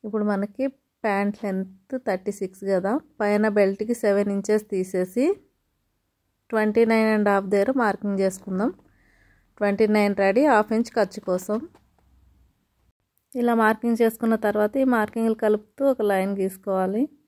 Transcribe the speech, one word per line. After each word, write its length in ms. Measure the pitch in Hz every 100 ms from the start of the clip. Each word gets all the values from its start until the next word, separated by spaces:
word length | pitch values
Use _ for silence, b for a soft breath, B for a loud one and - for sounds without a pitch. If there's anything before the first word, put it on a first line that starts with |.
| 214
ఇప్పుడు 180 | 214 208
మనకి 320 | 202 202 - 269 - _ _
ప్యాంట్ 340 | 220 196 202 208
లెంత్ 500 | 208 190 190 - _ 262 247
థర్టీ 240 | 185 208 202
సిక్స్ 240 | 185 - 196
కదా, 200 | 185 196 262 - _
పైన 300 | 202 208 214 208
బెల్ట్కి 380 | 196 196 214 233
సెవెన్ 300 | 214 202 202
ఇంచెస్ 320 | 202 196 214 214
తీసేసి 520 | 190 185 190 185 214 294 403 _ _ _ _ _ _ _ _ _ _ _
ట్వంటీ 320 | 220 214 214 233
నైన్ 180 | 226 220
అండ్ 160 | 214 208
హాఫ్ 140 | 196 196
దగ్గర 200 | 196 202 262
మార్కింగ్ 380 | 220 190 208 196
చేసుకుందాం. 480 | 190 190 - 185 233 370 b b b b b b b _
ట్వంటీ 280 | 208 202 214 214
నైన్ 180 | 202 196
రెడీ, 200 | 196 202 302
హాఫ్ 200 | 226 214 220
ఇంచ్ 140 | 233 -
ఖర్చు 240 | 196 - -
కోసం. 320 | 180 185 214 320 _ _ _ _ _ _ _ _ _ _ _ _ _ _ _ _ 254
ఇలా 140 | 240 233
మార్కింగ్ 360 | 214 220 240 226
చేసుకున్న 360 | 226 220 226 220 214
తర్వాత 280 | 208 208 269
ఈ 20 | 262 240
మార్కింగ్లు 420 | 214 226 226 220
కలుపుతూ 420 | 214 214 - - 277
ఒక 140 | 262 208
లైన్ 220 | 196 190 196
గీసుకోవాలి. 640 | 190 190 - 190 190 208 294 _